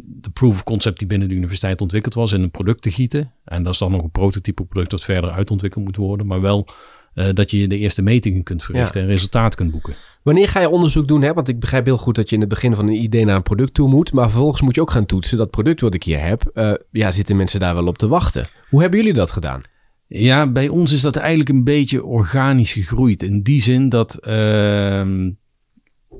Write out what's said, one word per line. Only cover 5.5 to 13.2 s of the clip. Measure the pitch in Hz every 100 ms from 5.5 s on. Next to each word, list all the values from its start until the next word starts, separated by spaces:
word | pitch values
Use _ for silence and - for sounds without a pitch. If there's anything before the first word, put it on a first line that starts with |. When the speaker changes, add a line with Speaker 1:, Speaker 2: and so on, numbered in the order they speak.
| 101 98 - 98
Speaker 1:
moet | 95
worden. | 95 101 101
Maar | 92
wel, | 98 101 101 - - - _
eh, | - 95
dat | 95 101
je | 104 98
de | 101
eerste | 104 -
metingen | 98 120 113 92
kunt | 85 87
verrichten | - 127 120 101
Speaker 2:
Ja. | 95
Speaker 1:
en |
resultaten | 95 95 120 113 -
kunt | 87
boeken. | 78 - 73 - _
Speaker 2:
Wanneer | - 170 196
ga | 196
je | 170
onderzoek | 175 165 147 139
doen, | 151
hè? | 139
Want | 170 135
ik | 120
begrijp | - 131 120
heel | 127
goed | - 113
dat | 104
je | 110
in |
het | 107
begin | 104 123 107
van | 104
een | 110
idee | 113 117